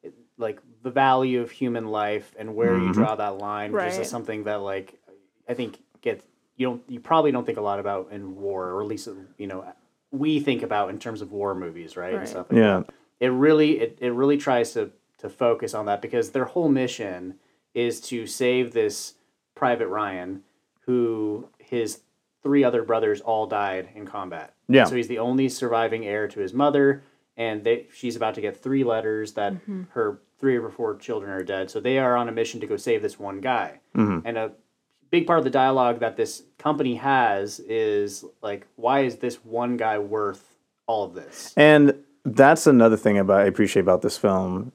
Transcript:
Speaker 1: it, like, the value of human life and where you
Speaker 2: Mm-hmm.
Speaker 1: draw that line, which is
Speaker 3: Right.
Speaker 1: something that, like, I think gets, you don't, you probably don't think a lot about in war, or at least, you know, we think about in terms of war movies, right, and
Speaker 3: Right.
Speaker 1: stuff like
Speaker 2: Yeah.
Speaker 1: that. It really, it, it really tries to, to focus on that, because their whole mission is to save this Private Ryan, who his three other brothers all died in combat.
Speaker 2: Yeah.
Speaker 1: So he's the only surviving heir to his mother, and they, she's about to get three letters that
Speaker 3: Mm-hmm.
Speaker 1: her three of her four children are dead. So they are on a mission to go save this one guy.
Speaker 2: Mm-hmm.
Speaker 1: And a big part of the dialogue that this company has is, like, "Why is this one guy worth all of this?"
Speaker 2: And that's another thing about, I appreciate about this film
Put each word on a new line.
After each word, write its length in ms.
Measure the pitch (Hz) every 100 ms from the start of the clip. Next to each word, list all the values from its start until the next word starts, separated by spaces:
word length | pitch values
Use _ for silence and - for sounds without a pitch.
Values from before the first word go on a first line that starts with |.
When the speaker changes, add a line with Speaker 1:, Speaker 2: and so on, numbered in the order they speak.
Speaker 1:
it, 100 | 82 - _ _
like, 240 | 113 104 _ _
the 80 | 131
value 500 | 127 135 131 131 123
of 100 | 120
human 360 | - 127 117 113
life 480 | 107 104 104 - -
and 160 | 110
where 200 | 107 117
you 60 | 92 90
Speaker 2:
Mm-hmm. 20 |
Speaker 1:
draw 220 | 92 110
that 240 | 107 104 98
line, 340 | 101 104 104
which 120 | - 180
is 100 | 185
Speaker 3:
Right. 100 | -
Speaker 1:
something 380 | 120 113 107
that, 120 | 104 104
like, 420 | 98 98 95 - _ - _ _ -
I 60 |
think 240 | 123 117 - _ _
gets, 240 | - 104 _ _ _ _
you 80 | 127
don't, 160 | 120 -
you 120 | 120
probably 320 | - 165 151
don't 140 | 127 120
think 100 | 110
a 60 |
lot 160 | 104 101
about 300 | 101 98 92
in 260 | 104 98 95
war, 300 | 98 95 92
or 140 | 92
at 40 | 104
least, 220 | 104 117 95 95 _
you 80 | 101
know, 180 | 95 90 - _ _ _
we 300 | 135 151 151
think 220 | 143 123
about 280 | - 104 98
in 80 | 104
terms 240 | 123 110
of 100 | 98
war 220 | 101 101
movies, 420 | 95 90 82 80 90
right, 140 | 90
and 80 | 92
Speaker 3:
Right. 100 | 92
Speaker 1:
stuff 220 | 92 90
like 60 | 120
Speaker 2:
Yeah. 220 | 110 95
Speaker 1:
that. 100 | - - _ _
It 100 | 127
really, 480 | 127 147 156 151 139
it, 160 | 113 -
it 100 | 123
really 240 | 120 139 143
tries 380 | 143 127 117
to, 160 | 120 104 _ _ _
to 140 | 107
focus 420 | - 120 113 117
on 140 | 107 104
that, 160 | 101
because 300 | - 123 117
their 120 | 135
whole 240 | 127 - 165
mission 680 | 135 127 - 104 90 92 95 _ _ _
is 260 | 117 120 117
to 240 | - 120 110
save 480 | - 123 127 123
this 400 | 117 107 104 - _ _ _ _
Private 340 | - 131 120 107
Ryan, 540 | 101 104 92 90 95 _ _ _ _
who 680 | - 123 117 113 107 104 123 _
his 440 | _ 123 110 - _ _ _ _
three 200 | 135 143
other 200 | 131 120
brothers 400 | 113 113 110 104
all 240 | - 110 107
died 420 | 107 101 92 92
in 100 | 104 101
combat. 460 | 107 92 85 76 _ -
Speaker 2:
Yeah. 160 | 131
Speaker 1:
So 120 | 117 123
he's 120 | 117
the 100 | 117
only 300 | 117 127 135
surviving 580 | 127 123 113 113 113 107
heir 220 | 104 104
to 120 | 107
his 120 | 95
mother, 500 | 110 143 143 139 139 - _ _ -
and 260 | 113 107
they, 220 | 107 117 -
she's 240 | - 123 110
about 180 | 110 110
to 40 |
get 160 | 104 92
three 260 | 131 135
letters 500 | 123 110 107 107 107
that 180 | - 101
Speaker 3:
Mm-hmm. 280 | 98 - 104 180
Speaker 1:
her 300 | - 110 101 _ _
three 180 | 135 123
of 60 |
her 80 | 113
four 240 | - 113 104
children 340 | - 113 98
are 120 | 95
dead. 280 | 92 95 92
So 100 | 110
they 180 | 110 135
are 180 | 131 123
on 120 | 120
a 20 |
mission 280 | 113 113 117
to 60 | 104
go 100 | 104
save 240 | - 113
this 160 | 104 -
one 220 | 101 98
guy. 380 | 127 120 87 - _ -
Speaker 2:
Mm-hmm. 300 | 104 90 117
Speaker 1:
And 120 | 113
a 140 | 110 - _ _ _ _ _
big 160 | 175 170
part 120 | 170
of 60 |
the 60 | 131
dialogue 500 | 131 131 131 123 117
that 160 | 113 117
this 280 | 110 - - _
company 360 | 151 147 135
has 640 | 117 135 135 117 101 101 -
is, 640 | - 113 110 104 101 101 92 _
like, 240 | 107 101 - -
"Why 240 | 117 139
is 160 | 135 117
this 280 | 123 117
one 320 | 113 113 120 120
guy 220 | 110 107
worth 580 | 101 107 104 95 _ _ _ _ -
all 180 | 110
of 100 | 95
this?" 380 | 87 - - - -
Speaker 2:
And 360 | 151 151 143 - - _
that's 420 | - 110 135 160 -
another 300 | 135 113 110
thing 220 | - 101
about, 220 | 98 98
I 40 |
appreciate 380 | 101 92 101 -
about 180 | 92 90
this 140 | - -
film 560 | 104 95 92 92 117